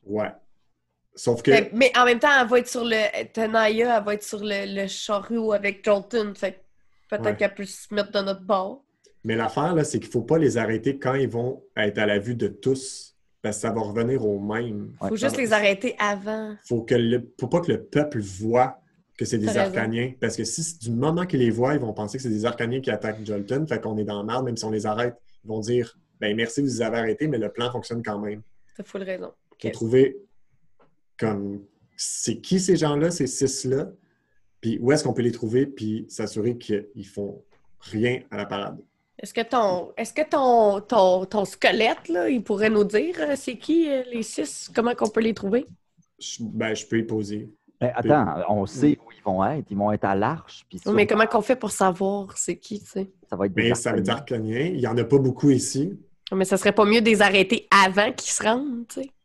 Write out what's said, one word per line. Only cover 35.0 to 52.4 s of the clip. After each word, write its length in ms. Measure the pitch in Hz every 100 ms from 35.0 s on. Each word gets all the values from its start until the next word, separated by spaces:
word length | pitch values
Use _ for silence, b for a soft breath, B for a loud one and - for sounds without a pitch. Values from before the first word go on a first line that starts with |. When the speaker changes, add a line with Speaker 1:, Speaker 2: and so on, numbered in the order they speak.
Speaker 1:
qu'on 100 | 139
peut 80 | 117
les 100 | 120
trouver, 340 | 117 110 120 139
puis 380 | - 107 110 -
s'assurer 480 | - 107 110 110 120
qu'ils 500 | - 143 - - 98
font 360 | - 101 101 _ _ _ -
rien 420 | - 110 120 127 -
à 60 | 104
la 80 | 101
parade. 340 | 101 98 - - _ _ -
Speaker 2:
Est-ce 140 | 196
que 80 | -
ton, 500 | 226 254 208 180 - -
est-ce 160 | 226
que 140 | - 302
ton, 540 | 311 254 240 214 196
ton, 440 | 202 233 185 185 185
ton 200 | 214 190
squelette, 600 | - 254 226 220 330 -
là, 180 | 339 339
il 140 | 254
pourrait 280 | - 202 214
nous 120 | 214
dire, 320 | 202 214 311 349
euh, 160 | 294 277
c'est 220 | - 226
qui, 300 | - 330 311
euh, 140 | 269 247
les 120 | 240
six, 460 | 220 - 302 - -
comment 220 | - 233 240
qu'on 140 | 226
peut 100 | 220
les 120 | 220 208
trouver ? 320 | 196 226 302 - _ _ _ _
Speaker 1:
Je, 180 | - -
ben, 320 | 113 107 110
je 120 | 107 -
peux 100 | 113
y 60 |
poser. 460 | 110 110 101 104 107 _ _ _
Speaker 3:
Ben, 140 | 123 120
Speaker 1:
Puis 100 | 113
Speaker 3:
attends, 320 | 147 98 78 82
on 160 | 104 95
sait 320 | 131 147 - -
où 60 |
ils 120 | -
vont 200 | - 95 98
être. 200 | 151 -
Ils 80 | 101
vont 140 | 104
être 140 | 107 98
à 100 | 98
l'Arche, 500 | 107 160 - - _
puis 100 | 180 -
Speaker 2:
Oui, 80 |
mais 120 | 214 208
Speaker 3:
sûrement 160 | 214
Speaker 2:
comment 80 | 220
qu'on 100 | 226
fait 140 | 208 254
pour 160 | 214
savoir 640 | - 190 180 196 202 196
c'est 200 | -